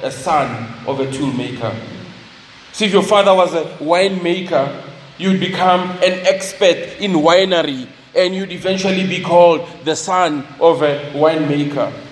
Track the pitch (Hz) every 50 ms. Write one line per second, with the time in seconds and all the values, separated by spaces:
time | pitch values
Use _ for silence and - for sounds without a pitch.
0 | 131 135 135 - - 180 175 185 135 120 113 113 117 - - - - - 139 135
1 | 135 131 131 - 143 135 120 123 123 - - 113 117 110 110 - - - - -
2 | - - - - - - - - - - - - - - - - 214 208 185 202
3 | 190 - 214 202 196 196 190 185 180 175 - 170 156 - - - 147 151 170 180
4 | 190 196 190 185 175 170 175 185 175 - 170 139 135 139 - - - - - -
5 | - - - - 170 190 190 185 - 190 190 - 180 185 180 180 180 185 185 -
6 | - 185 185 - - 185 - 285 - - - - 208 180 165 160 - - - -
7 | 196 202 185 160 151 165 170 185 190 190 185 170 156 147 139 131 127 - - -
8 | - - _ - 185 180 190 190 196 190 175 180 - 190 190 190 - 196 185 185
9 | 185 185 185 175 - - 170 175 175 170 165 147 - - - - - 147 156 -
10 | - - 185 180 180 165 151 143 131 - - - - 165 160 135 151 147 143 143
11 | - - - 147 151 160 160 160 151 143 143 147 143 143 - 135 117 - - -
12 | - -